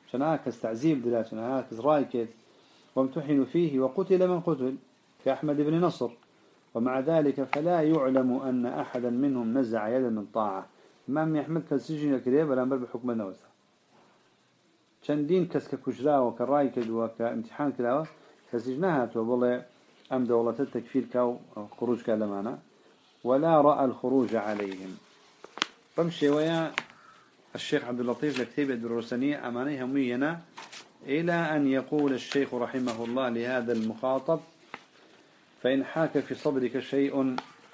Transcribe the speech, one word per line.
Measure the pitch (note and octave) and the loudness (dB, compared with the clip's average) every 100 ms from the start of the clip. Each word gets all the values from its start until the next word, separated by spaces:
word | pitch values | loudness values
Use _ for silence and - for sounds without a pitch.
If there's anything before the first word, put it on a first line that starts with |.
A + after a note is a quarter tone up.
| - | -8
شنها | B2 D3+ D3+ | -2 0 -2
كز | B2+ - | -4 -6
تعذيب | A2+ A#2 D#3 C#3+ | -6 0 2 2
دلا، | A#2+ A#2+ | 2 0
شنها | A2+ A2+ A#2 C3+ | -2 -6 -4 -4
كز | B2 A2+ | -4 -2
رايكت. | C3+ D3+ B2+ B2 A#2 - _ _ _ - _ C3 | 2 4 2 -2 -4 -10 _ _ _ -20 _ 0
وامتحنوا | C3+ D#3+ C#3+ C#3+ B2+ | 0 0 2 2 4
فيه | E3 E3 C3+ | 2 2 2
وقتل | C3 C3 F#3+ F3+ F3+ | 0 0 2 4 4
من | F3 | 2
قتل، | E3+ D3 B2+ C3+ - _ _ _ C3+ | 0 0 -2 -4 -12 _ _ _ -2
كأحمد | B2+ D3+ D3 | 0 0 2
بن | D3+ E3 | 2 4
نصر. | F3 - A#2+ - _ _ _ _ _ | 2 0 -4 -6 _ _ _ _ _
ومع | A#2 B2+ C3 | -2 0 0
ذلك | C3+ E3 D3 C3+ | 2 2 2 0
فلا | C3 C#3+ E3+ F3 | -2 -2 2 2
يعلم | D#3 D#3+ C3 C3 B2+ B2+ C3+ | 4 4 4 2 2 0 0
أن | B2+ A#2+ | -2 -2
أحدا | D3 C3 B2 A#2+ | -4 -6 -4 -2
منهم | A#2+ C#3 B2+ A2+ C3 | 0 0 0 0 0
نزع | A#2+ A2+ G#2+ | 2 0 0
يدا | B2+ B2 | 0 0
من | A2 G2 | -2 -2
طاعة. | A2+ G#2+ F#2+ F#2 - - _ - | -2 -2 -2 -8 -16 -20 _ -4
إمام | D3 D#3+ D3+ | 0 0 0
أحمد | C3 E3 - | -2 -4 -2
كان | C#3 | -2
سجن | C#3 D#3 D3 C3 | -2 -2 0 0
كريه | B2 C#3 | 4 4
بلان | D#3+ B2+ B2+ | 4 2 0
بر | C3+ | -2
بحكم | B2 A#2 B2 | -4 -6 -4
النوسة. | A2+ G2 F#2 - _ _ _ _ _ _ _ _ _ _ _ _ _ _ _ - | -2 -4 -10 -18 _ _ _ _ _ _ _ _ _ _ _ _ _ _ _ -4
چەندین | D3+ D3 F#3 F3 | -2 2 2 2
کەس | D3 - | -2 -4
کە | C3+ | -6
کوژراوە، | - A#2+ C#3 C#3+ A#2+ A2+ | -6 -2 2 4 2 0
کە | A#2+ | 0
ڕای | D3 C3+ B2+ | 2 2 0
کردووە، | A2+ A2+ A2+ A2+ | -2 -2 -2 -2
کە | |
ئیمتیحان | A#2 B2 A2+ - D3 C3 | -4 -4 -6 -4 -4 -2
کراوە، | A#2+ C#3 D#3+ - - - _ | 0 0 -2 -10 -20 -20 _
کەسیش | A#2+ A#2+ C3 | -6 -4 -2
نەهاتووە | F#3 D3 A#2 A#2 A2+ | 0 0 0 -2 0
بڵێ | B2 B2 B2 - _ _ _ - | 2 2 0 -6 _ _ _ -6
ئەم | C3 A#2+ | -2 2
دەوڵەتە | A#2 A#2 A#2 C3+ | 2 2 0 -4
تەکفیر | A#2+ A#2 C3+ A2+ | -4 -2 -2 0
کا | A#2+ A#2+ | 0 0
و | A#2+ - - G#2 - | -2 -10 -14 -14 -4
خروج | A#2+ A#2 | -2 0
کا | A#2+ G#2+ | 0 0
لەمانە. | G#2+ G2 G2 - - _ _ _ _ _ | 0 -2 -6 -8 -14 _ _ _ _ _
ولا | A#2+ C3+ E3 D#3 | 0 2 6 6
رأى | D3 C3+ C3+ | 8 6 2
الخروج | A2+ B2+ C3+ A2 A2 | 0 2 2 2 0
عليهم. | G#2 G#2 G2+ F#2 F#2+ F2+ - - - _ - - - - _ - | -2 -2 -4 -6 -10 -14 -18 -20 -20 _ -20 -8 -8 -8 _ -2
بەم | E3+ E3+ | -2 2
شێوەیە | C#3+ D3+ D#3+ E3 D#3+ - - - - - _ _ _ - | 2 4 2 0 -2 -6 -10 -16 -20 -20 _ _ _ -12
الشيخ | - C#3+ A#2+ | -4 -2 -2
عبد | B2 | -4
اللطيف | A#2+ A#2 D3+ B2+ | -4 -2 -2 -2
لە | A#2 | -4
کتێبێ | - C#3 A#2+ | -2 -2 -2
دروستنی | A2+ A#2 A#2 B2 C#3 C#3+ | -4 -6 -4 -2 -2 -2
ئەمانەی | B2 A#2+ C#3 C#3 | -6 -4 -4 -4
هەمووی | B2+ C#3 B2+ | -2 0 0
هێنا. | A#2+ D3 E3+ - - - - - - C#3 | 0 -2 -4 -12 -20 -18 -18 -20 -16 -4
إلى | D3 E3+ E3+ D#3+ D#3 | -2 2 0 0 2
أن | C#3 | 2
يقول | C3+ B2+ D3+ C#3+ | 2 0 2 2
الشيخ | B2 - C#3+ C3 | 0 -2 0 0
رحمه | B2 A#2 C3 B2 A2+ A#2 | -2 -4 -2 -4 -4 -4
الله | B2+ B2+ | -2 -2
لهذا | A#2 A#2+ B2+ A#2 | -2 -2 -2 0
المخاطب: | A#2 A2 G#2+ C3 C3+ C3+ D#3+ - - - - - - - - _ _ _ _ | 0 -2 -2 -2 0 0 -2 -4 -20 -20 -20 -20 -20 -20 -20 _ _ _ _
"فإن | B2 C3+ | 0 0
حاك | C3 D#3+ D3+ D3 | 0 0 0 0
في | C3 B2+ | -2 -4
صدرك | D3+ C3+ B2 B2+ | -2 0 0 -2
شيء"، | - C#3 C#3 C3+ C3 B2+ - - - | -2 0 2 2 0 -2 -8 -16 -20